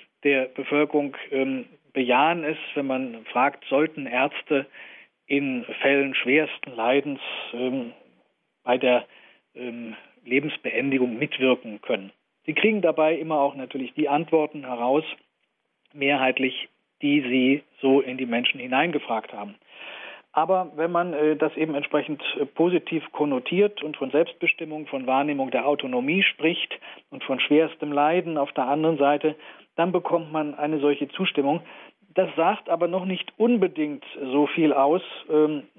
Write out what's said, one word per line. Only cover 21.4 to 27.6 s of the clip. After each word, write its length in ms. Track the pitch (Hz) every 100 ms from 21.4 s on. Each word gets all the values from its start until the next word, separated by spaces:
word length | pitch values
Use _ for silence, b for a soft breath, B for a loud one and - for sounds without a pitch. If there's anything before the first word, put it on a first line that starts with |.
| 156 156
eben 180 | 156
entsprechend, 480 | 143 147 151 143 143 - -
äh, 80 | 139
positiv 640 | - 175 175 - 160 -
konnotiert 720 | - 147 131 127 175 202 208
und 140 | 151 151
von 160 | 131
Selbstbestimmung, 760 | 143 165 - 170 - 160 156 147
von 220 | 135 127
Wahrnehmung 420 | 131 147 143 131
der 160 | 127 135
Autonomie 560 | 147 131 127 135 185
spricht 560 | - - 160 175 - - B B B
und 140 | -
von 160 | - 131
schwerstem 500 | - 151